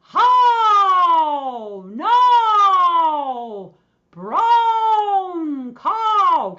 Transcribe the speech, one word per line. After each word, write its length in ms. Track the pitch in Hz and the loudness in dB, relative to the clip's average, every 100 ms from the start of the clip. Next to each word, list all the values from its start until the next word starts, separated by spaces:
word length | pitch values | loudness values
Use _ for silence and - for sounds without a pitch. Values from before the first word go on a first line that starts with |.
How? 1800 | _ 339 480 494 480 466 440 415 392 370 349 339 302 294 269 240 214 196 190 | _ 0 2 4 2 2 2 2 2 2 2 2 0 -4 -6 -10 -12 -14 -14
No! 1900 | 214 370 480 494 480 453 427 403 370 359 339 320 302 269 247 240 208 185 _ _ _ _ | -8 0 2 4 4 2 2 2 2 2 2 0 -2 -6 -8 -10 -14 -16 _ _ _ _
Brown 1600 | 170 185 302 453 466 453 453 440 427 415 392 370 349 311 277 247 | -18 -6 -2 2 2 2 0 0 0 0 -2 -4 -8 -8 -8 -10
cow. 800 | 240 302 427 440 427 370 320 208 | -8 -6 -4 -2 0 2 0 -2